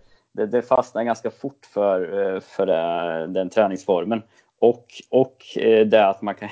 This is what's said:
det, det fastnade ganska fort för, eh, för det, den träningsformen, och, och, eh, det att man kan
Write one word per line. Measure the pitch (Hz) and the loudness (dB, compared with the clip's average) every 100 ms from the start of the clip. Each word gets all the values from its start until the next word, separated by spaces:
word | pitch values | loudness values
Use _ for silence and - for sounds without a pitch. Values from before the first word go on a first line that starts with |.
| _ _ _ | _ _ _
det, | 95 104 | -6 -2
det | 120 | -2
fastnade | 113 131 120 110 | 0 0 0 -6
ganska | 117 113 113 | -4 -4 -6
fort | - 139 - _ | -10 -14 -14 _
för, | 104 101 92 85 98 98 | -2 0 0 -2 -4 -4
eh, | 95 | -4
för | - - 95 | -8 -4 0
det, | 82 85 85 85 82 82 | 0 -2 -4 -4 -6 -4
den | 92 90 | -6 -2
träningsformen, | 110 98 92 - 90 90 110 - _ _ _ | 0 0 -2 -2 -2 -2 -6 -8 _ _ _
och, | 120 - _ - - | 2 2 _ -20 -2
och, | 127 - _ - - | 0 0 _ -14 -2
eh, | 113 110 107 | 2 4 6
det | 110 98 | 4 4
att | 98 | 0
man | 104 | -8
kan | 95 104 | -8 -12